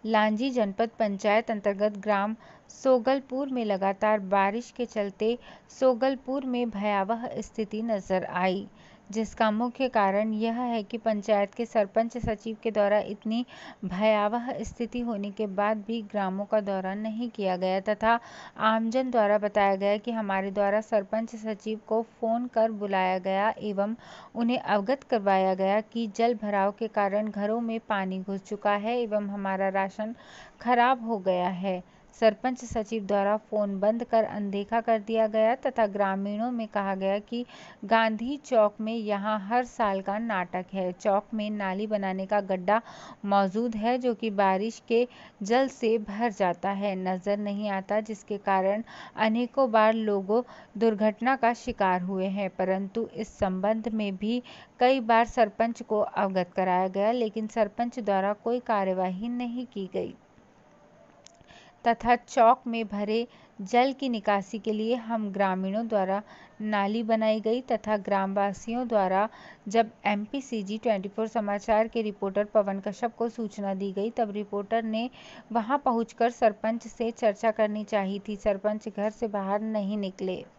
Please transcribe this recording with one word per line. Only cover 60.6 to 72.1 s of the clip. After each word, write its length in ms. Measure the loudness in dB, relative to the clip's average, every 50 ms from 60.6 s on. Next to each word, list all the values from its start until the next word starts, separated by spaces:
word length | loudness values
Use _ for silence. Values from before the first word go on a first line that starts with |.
| _ _ _ _ _ -20 _ -20 -20 _ -20 -20 _ -20 -20 _ -20 _ -20 -20 -20 -20 _ _ _
तथा 300 | 0 0 2 4 4 4
चौक 460 | 2 2 -4 4 6 8 8 6 6 2
में 200 | -6 -4 -4 -4
भरे 400 | -4 -4 -4 -2 0 0 -2 -2 -4 -10 -20 -20 _ _ -12
जल 320 | -8 2 4 4 4 4 2
की 160 | -2 -4 -4
निकासी 500 | -4 -2 0 0 0 0 -2 -4 -10 -6
के 140 | -4 -4 -2
लिए 220 | -2 0 -2 -2
हम 320 | -2 -2 -4 -4 -4 -4 -4 0
ग्रामीणों 540 | 0 0 2 2 0 -2 -2 -2 -2 -2 0
द्वारा 320 | 0 0 2 2 0 -4 -4 -8 -20 -20 -20 -20 -12 _ -4
नाली 400 | -2 0 0 0 0 0 -2 0
बनाई 360 | 0 0 2 4 2 2 2
गई 200 | 2 0 0 0 0
तथा 340 | -2 -4 -2 0 -2 -2 -2
ग्रामवासियों 880 | 0 0 0 0 0 0 0 0 0 0 -2 -6 -8 -6 -4 -4 -2 0
द्वारा 400 | 2 2 2 4 4 2 2 0 -4 -12 -20 -20 -20 -14 _ 0
जब 220 | 2 2 2 2 -2 _ -2
एमपीसीजी 720 | 0 0 0 -2 -4 -6 -8 -6 -4 -6 -6 -4 -4 -6 -4
ट्वेंटी 300 | 0 0 0 0 -2 -6
फ़ोर 200 | -4 -4 -4 -2
समाचार 600 | -2 -2 -2 -2 -4 -4 0 2 2 2 2 2
के 140 | 0 -2 -2
रिपोर्टर 420 | -2